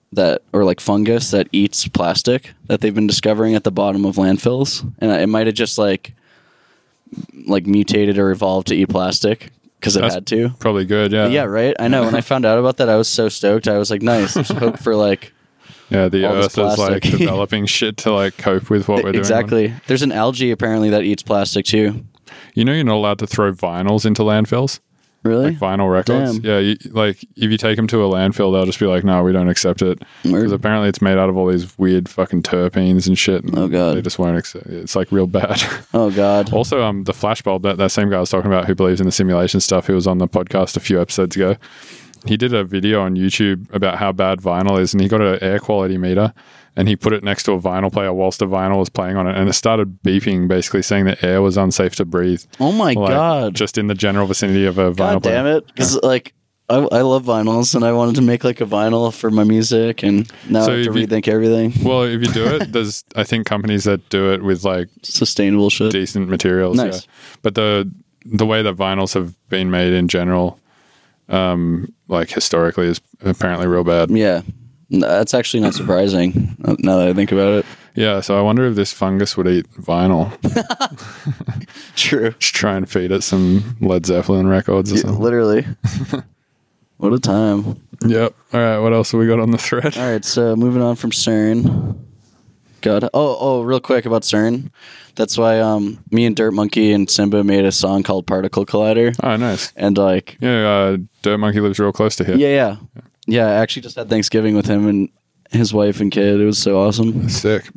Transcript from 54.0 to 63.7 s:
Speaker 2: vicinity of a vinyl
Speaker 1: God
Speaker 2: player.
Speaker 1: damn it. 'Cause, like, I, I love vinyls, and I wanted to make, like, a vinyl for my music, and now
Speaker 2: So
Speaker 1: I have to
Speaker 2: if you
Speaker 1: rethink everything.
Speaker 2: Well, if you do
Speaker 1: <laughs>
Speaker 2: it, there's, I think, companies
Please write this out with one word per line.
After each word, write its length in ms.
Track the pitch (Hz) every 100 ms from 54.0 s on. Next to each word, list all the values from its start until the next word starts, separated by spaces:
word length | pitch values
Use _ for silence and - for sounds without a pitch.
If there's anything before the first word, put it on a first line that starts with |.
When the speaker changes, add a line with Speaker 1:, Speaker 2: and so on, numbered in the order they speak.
| 104 98 98
Speaker 2:
vicinity 400 | 95 101 95 95
of 120 | 92
a 120 | 92
vinyl 40 | 90 95
Speaker 1:
God 80 | 98
Speaker 2:
player. 120 | 98 120
Speaker 1:
damn 100 | 143
it. 180 | 156 - -
'Cause, 220 | 127 131
like, 320 | 131 127 - _ _ _ -
I, 80 | 127
I 220 | 143 120
love 220 | 131 131
vinyls, 500 | 123 113 107 117 120 127
and 80 |
I 80 | 117
wanted 240 | 120 120 131
to 60 |
make, 200 | 120 120
like, 180 | 127 -
a 60 | 107
vinyl 480 | 104 110 117 117
for 160 | - 113
my 140 | 107
music, 580 | 107 110 113 113 113 113
and 260 | 101 101 113 - -
now 140 | 110
Speaker 2:
So 80 | 110
Speaker 1:
I 40 | 120
have 80 | 117
to 40 |
Speaker 2:
if 60 | 110
you 100 | 107
Speaker 1:
rethink 220 | 110 107
everything. 440 | 110 113 113 113 113
Speaker 2:
Well, 180 | 127 127
if 180 | 120 117
you 120 | 120
do 120 | 110 117
Speaker 1:
<laughs> 80 | 151
Speaker 2:
it, 160 | 104
there's, 320 | 117 104 - -
I 80 | 110
think, 240 | 101 117 104
companies 380 | 104 107